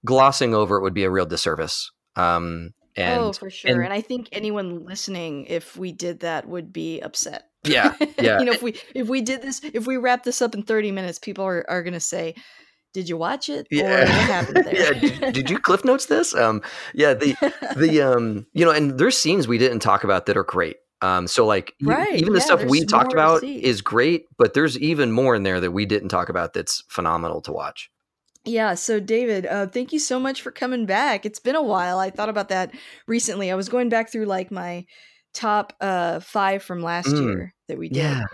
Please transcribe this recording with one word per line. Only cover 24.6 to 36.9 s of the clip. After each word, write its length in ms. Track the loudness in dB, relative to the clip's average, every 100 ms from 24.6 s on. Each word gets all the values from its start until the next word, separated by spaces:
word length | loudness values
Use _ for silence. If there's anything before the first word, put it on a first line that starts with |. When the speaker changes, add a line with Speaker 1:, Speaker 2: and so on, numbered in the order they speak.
| 0 0
Speaker 1:
even 340 | -2 0 2
more 220 | 2 2
in 80 | 2
there 180 | 2 0
that 120 | 0
we 120 | -2
didn't 240 | 0 0 0
talk 220 | -2 -2
about 240 | -2 -2
that's 280 | -4 -4 -6 -6
phenomenal 540 | -4 0 0 -2 -6
to 100 | -8
watch. 380 | -8 -8 -10 -20 _ _ _ _ _ -6
Speaker 2:
Yeah, 260 | -2 0
so 260 | -2 -2 -2
David, 440 | 0 0 0 -2
uh, 220 | -2 -4 -4
thank 260 | -4 -4
you 60 | -4
so 220 | -2 -2
much 200 | -2 -6
for 120 | -10
coming 340 | -6 -4 -2 -2
back. 400 | 0 0 -2 -6
It's 140 | -6
been 160 | -2 0
a 60 |
while. 360 | 0 0 0 -2
I 120 | -2
thought 180 | -4 -4
about 200 | -4 -2
that 220 | -2 -4 -10 -20 -20 -4
recently. 420 | -2 -2 -4 -4
I 60 | -4
was 120 | -2
going 200 | 0 2
back 200 | 0 -2
through, 180 | -6 -4
like, 260 | -4 -4
my 340 | -8 -8 -10 -14 -20 -20 _ _
top, 380 | -6 -2 0 -2 -6
uh, 400 | -2 0 -2 -4
five 420 | -4 -2 0 -2
from 180 | -6 -8
last 280 | -6